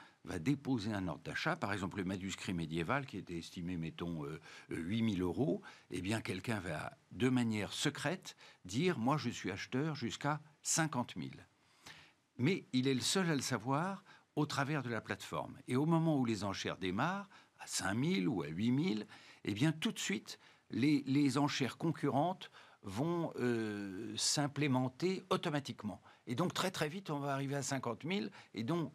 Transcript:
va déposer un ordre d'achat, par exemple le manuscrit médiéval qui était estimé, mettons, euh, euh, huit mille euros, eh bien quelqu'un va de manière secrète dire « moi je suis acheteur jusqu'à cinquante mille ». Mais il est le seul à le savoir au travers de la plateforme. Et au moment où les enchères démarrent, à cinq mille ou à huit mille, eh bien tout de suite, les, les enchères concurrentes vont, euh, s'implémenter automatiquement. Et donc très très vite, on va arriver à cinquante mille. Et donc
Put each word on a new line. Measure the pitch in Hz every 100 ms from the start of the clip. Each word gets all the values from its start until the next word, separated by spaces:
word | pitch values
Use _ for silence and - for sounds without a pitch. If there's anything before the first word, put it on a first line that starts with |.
| - _
va | - 90
déposer | 78 143 131 131 101
un | 104 92
ordre | 71
d'achat, | 76 76 160
par | 165 110
exemple | 98 92 101
le |
manuscrit | 92 95 95 - -
médiéval | 87 80 82 80 135 135
qui | 101
était | - 85
estimé, | 80 - 85 90
mettons, | 80 76 85 85
euh, | 71 76 - - -
euh, | 69
huit | 80 113
mille | 113 92
euros, | 90 85 151 196 - - -
eh | 90
bien | 90 110
quelqu'un | - 95 104 107
va | 87 78 82 - -
de | 92 123
manière | 127 117 107 92
secrète | - 151 143 147 185 - - - -
dire « | 90 104 180 156
moi | 117 151
je | 117
suis | 98 101
acheteur | 95 - 127 156
jusqu'à | 147 117 - 143 151 - _
cinquante | - - 160 127 117
mille ». | 92 67 65 - _ _ _ - - - _ _ -
Mais | 131 196 -
il | 127 131
est |
le | 131
seul | 110 196 170
à | 143
le |
savoir | - 120 113 139 185 190 - - _ -
au | 147
travers | - 135 156
de | 120
la | 113
plateforme. | - 101 - 78 - - -
Et | 127
au |
moment | 151 165 160 147
où |
les | 120 107
enchères | 101 95 101 78
démarrent, | 92 95 156 196 202 - - -
à | -
cinq | - 92
mille | 107 151 190 175
ou | 101
à | 73
huit | 80 113
mille, | 131 175 214 214 - - -
eh | -
bien | 104 156
tout | 156 226
de | 214
suite, | - 202 - - - - -
les, | 113 139 143 -
les | 135 143 131
enchères | 143 - 123 -
concurrentes | 165 - 143 123 165 185 - - - -
vont, | 104 95 160 175 160 -
euh, | 123 117 107 104 101 92 110 110
s'implémenter | - - 143 139 147 127 131 - 180 190 -
automatiquement. | 185 175 147 139 113 107 90 - - -
Et | 120
donc | 175
très | - 185
très | - 151
vite, | 185 196
on | 147
va | 143
arriver | 139 135 139
à |
cinquante | 135 135 120 110
mille. | 151 196 214 - -
Et | -
donc | 113 170 156